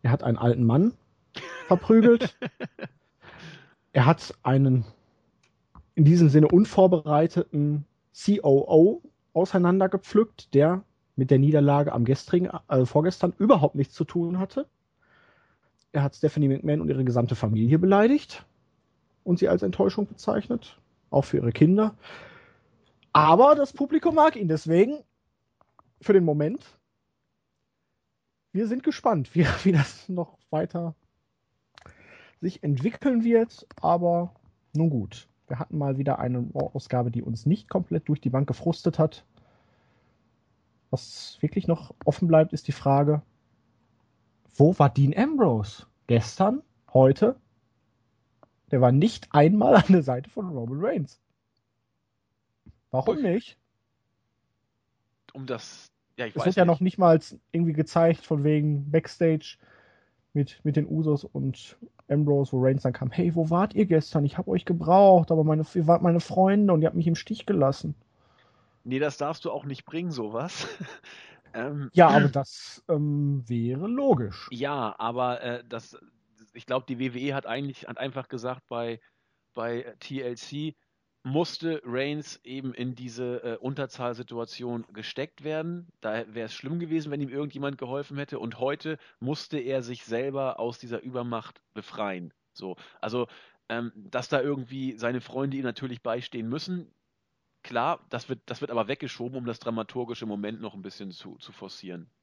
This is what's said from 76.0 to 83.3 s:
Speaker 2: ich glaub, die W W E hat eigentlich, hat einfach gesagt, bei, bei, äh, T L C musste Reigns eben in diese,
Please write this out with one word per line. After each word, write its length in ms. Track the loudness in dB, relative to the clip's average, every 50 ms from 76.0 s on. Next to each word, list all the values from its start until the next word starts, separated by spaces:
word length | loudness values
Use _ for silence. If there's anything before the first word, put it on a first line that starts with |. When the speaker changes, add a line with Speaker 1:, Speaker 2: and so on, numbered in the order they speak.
| -20 _ _ _ _ _ _ _ _ _
Speaker 2:
ich 140 | _ -20 -10
glaub, 200 | -6 -6 -6 -6
die 120 | -8 -8 -6
W 160 | -6 -8 -6
W 60 | -8
E 120 | -8 -6
hat 140 | -6 -8 -8
eigentlich, 420 | -8 -8 -8 -8 -10 -12 -14 -16 -16
hat 80 | -12
einfach 320 | -10 -10 -10 -10 -12 -12 _
gesagt, 380 | -14 -10 -10 -10 -12 -12 _ _
bei, 320 | -10 -8 -8 -8 -10 -12 _ _ _ _ _ _ _ _ _ _ _
bei, 260 | -10 -8 -8 -8 -10
äh, 160 | -10 -14 -20
T 240 | _ -16 -12 -12 -10
L 160 | -10 -10 -10
C 400 | -12 -16 -14 -12 -10 -10 -10 -12 _ _ _ _ _ _ _ _ _
musste 580 | _ -4 -2 -2 -2 -4 -8 -10 -8 -8 -8 -8 _
Reigns 520 | -8 -6 -6 -6 -6 -8 -10 -12 -14 -20 _ _
eben 300 | -16 -14 -12 -10 -12 -10
in 200 | -8 -10 -10 -10
diese, 480 | -12 -14 -14 -10 -10 -8 -8